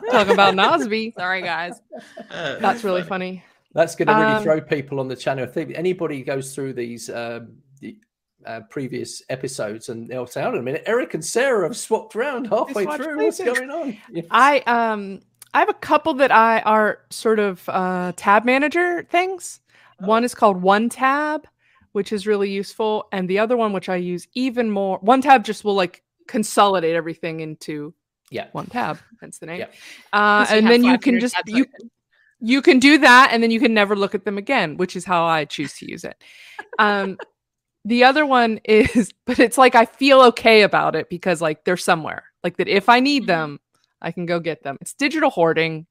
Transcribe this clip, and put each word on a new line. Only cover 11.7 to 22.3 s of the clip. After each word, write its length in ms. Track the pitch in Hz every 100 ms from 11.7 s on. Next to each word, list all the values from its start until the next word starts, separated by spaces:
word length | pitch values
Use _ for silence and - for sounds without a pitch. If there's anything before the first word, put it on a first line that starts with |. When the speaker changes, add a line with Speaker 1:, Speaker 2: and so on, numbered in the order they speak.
| -
Speaker 4:
swapped 380 | - 220 214 208
around 300 | 277 254 240
halfway 260 | 220 277
Speaker 1:
They 100 | 262 190
swapped 180 | 202
Speaker 4:
through. 200 | 302 302 302
What's 120 | 339
Speaker 1:
places. 200 | 359 247
Speaker 4:
going 140 | 262
on?" 260 | 311 285 214 -
Yes. 140 | 170 165
Speaker 1:
I, 300 | 220 269 285 -
um, 540 | 240 226 208 196 190 _ _ - 277
I 40 |
have 100 | 381
a 40 | -
couple 380 | - 302 320 262
that 160 | 277
I 280 | 220 226 226
are 380 | - 214 214 - _
sort 300 | - 226 220
of, 280 | 202 180 -
uh, 440 | 190 185 180 180 175
tab 300 | 202 208 233
manager 580 | 254 294 339 359 339 -
things. 520 | 349 370 370 - - _ _ _ _
Speaker 3:
Oh. 40 | 190
Speaker 1:
One 180 | 220
is 120 | 240 -
called 260 | 220 185
One 280 | 180 202 233
Tab, 580 | - 262 285 302 302 _ _ _ _ _
which 200 | 208 196
is 140 | 214
really 240 | 202